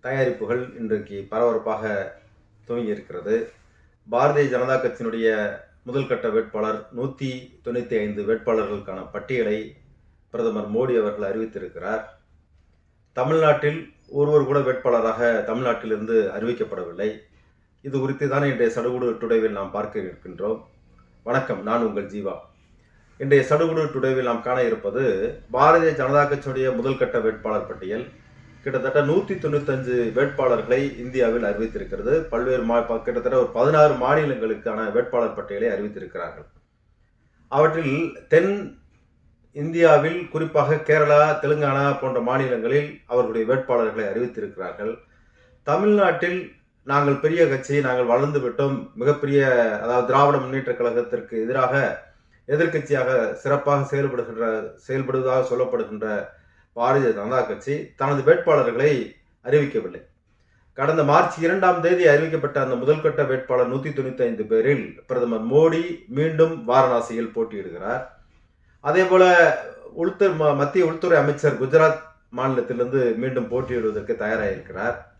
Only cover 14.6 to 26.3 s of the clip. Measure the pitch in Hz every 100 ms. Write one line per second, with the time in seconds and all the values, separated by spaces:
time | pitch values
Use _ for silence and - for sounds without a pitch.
14.6 | 127 127 127 120 113 113 120 113 104 117
15.6 | 127 113 113 107 110 113 101 92 113 120
16.6 | 107 - 87 85 107 107 - _ _ _
17.6 | _ _ 139 135 135 139 143 135 143 120
18.6 | 117 117 120 123 123 113 113 113 110 101
19.6 | 95 101 104 107 92 87 - 90 101 113
20.6 | - _ _ _ _ _ - 127 131 104
21.6 | 104 117 113 104 98 104 98 87 - _
22.6 | _ _ _ _ _ _ 139 139 131 151
23.6 | 165 160 147 139 131 131 123 117 120 127
24.6 | 120 107 101 123 131 95 110 - - 123
25.6 | 147 165 165 139 131 143 143